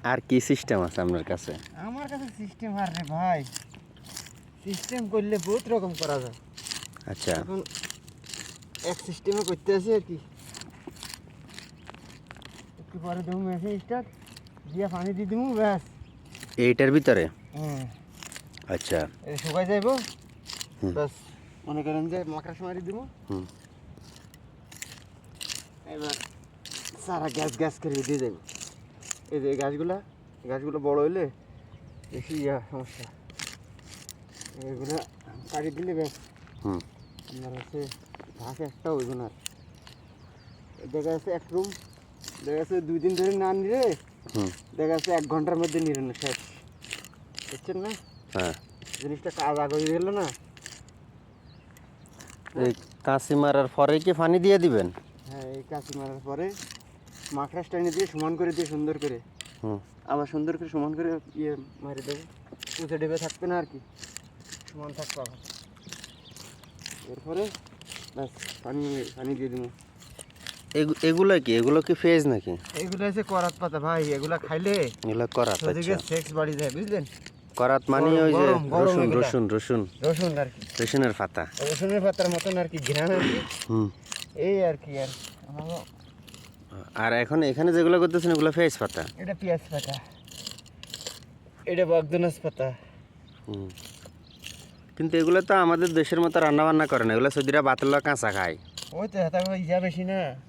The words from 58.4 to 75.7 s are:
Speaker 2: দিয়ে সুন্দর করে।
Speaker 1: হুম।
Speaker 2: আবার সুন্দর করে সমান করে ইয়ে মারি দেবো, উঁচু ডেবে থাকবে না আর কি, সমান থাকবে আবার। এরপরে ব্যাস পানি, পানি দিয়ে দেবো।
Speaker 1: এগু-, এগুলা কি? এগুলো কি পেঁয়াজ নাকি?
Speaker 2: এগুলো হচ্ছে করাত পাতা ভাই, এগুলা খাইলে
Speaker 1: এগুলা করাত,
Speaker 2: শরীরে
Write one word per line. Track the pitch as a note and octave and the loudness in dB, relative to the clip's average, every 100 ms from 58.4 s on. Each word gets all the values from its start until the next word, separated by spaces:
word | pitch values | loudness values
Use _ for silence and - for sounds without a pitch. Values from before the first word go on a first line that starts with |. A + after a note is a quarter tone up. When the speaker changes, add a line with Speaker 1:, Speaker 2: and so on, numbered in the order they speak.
| E3+ D#3+ | 0 0
Speaker 2:
দিয়ে | D#3 | -2
সুন্দর | D3+ D3+ D#3 | 0 -2 -2
করে। | C#3+ A#2+ - - - - | -4 -6 -12 -20 -20 -8
Speaker 1:
হুম। | A2 G2+ - - - | -6 -6 -8 -20 -4
Speaker 2:
আবার | C#3+ C#3+ | -2 -2
সুন্দর | D#3 D#3 D#3+ | -2 -2 -4
করে | E3 | -4
সমান | D#3 D3 D#3 | -4 -2 -2
করে | E3 D#3+ - D3+ | -2 -4 -6 -6
ইয়ে | D3+ C#3+ C3+ - | -4 -6 -10 -14
মারি | C#3+ C3+ C3 | -10 -10 -8
দেবো, | C#3+ D#3+ - - - - - | -8 -10 -20 -20 -16 -10 -8
উঁচু | D#3+ D#3 | -6 -2
ডেবে | D#3 D#3+ | -2 -2
থাকবে | D#3+ - F3+ | -4 -6 -2
না | F3 | -2
আর | D#3 | -4
কি, | C3+ - - - - - - - - - | -12 -18 -20 -18 -18 -20 -20 -20 -20 -18
সমান | D3+ D3 C#3+ | -14 -14 -12
থাকবে | D3+ D3 | -10 -8
আবার। | B2 B2 - - - - - - - - - - - - - - - - - | -10 -12 -18 -18 -18 -20 -18 -18 -18 -20 -20 -20 -20 -20 -20 -18 -16 -16 -14
এরপরে | B2+ D3+ F3 G#3 - - - - - - C3 | -14 -6 -4 -4 -6 -18 -20 -16 -16 -12 -8
ব্যাস | C3+ - - - | -8 -8 -14 -10
পানি, | A#2+ C#3 C#3+ C#3 A#2+ C3 | -8 -4 -4 -4 -6 -8
পানি | C3 C3+ | -6 -4
দিয়ে | C3 | -4
দেবো। | B2 B2 - - - - - - - - - - D3+ | -6 -8 -12 -20 -20 -20 -20 -20 -14 -14 -14 -2 0
Speaker 1:
এগু-, | D3+ D3+ D#3+ | 2 2 2
এগুলা | E3 G3 F3+ | 6 8 6
কি? | C3 A2+ | 6 4
এগুলো | A#2+ D#3 | 6 4
কি | D#3 E3+ | 4 4
পেঁয়াজ | E3+ E3 C#3+ | 6 6 6
নাকি? | A2+ - F2 - - | 2 0 -8 -6 -6
Speaker 2:
এগুলো | F3+ F#3 G3+ | -4 -2 -2
হচ্ছে | G3 | -2
করাত | G3+ F#3+ F3 - | -2 0 0 -2
পাতা | F3+ D3+ | -4 -2
ভাই, | D3+ E3 D3+ C#3 | 0 0 2 0
এগুলা | D3+ E3 | 0 -2
খাইলে | - D#3+ F#3+ G3+ C3 A2+ | -2 -2 2 2 0 -2
Speaker 1:
এগুলা | G#2+ A2 A#2 - | -2 0 0 2
করাত, | A#2 F#2+ | 2 2
Speaker 2:
শরীরে | D#3 | 0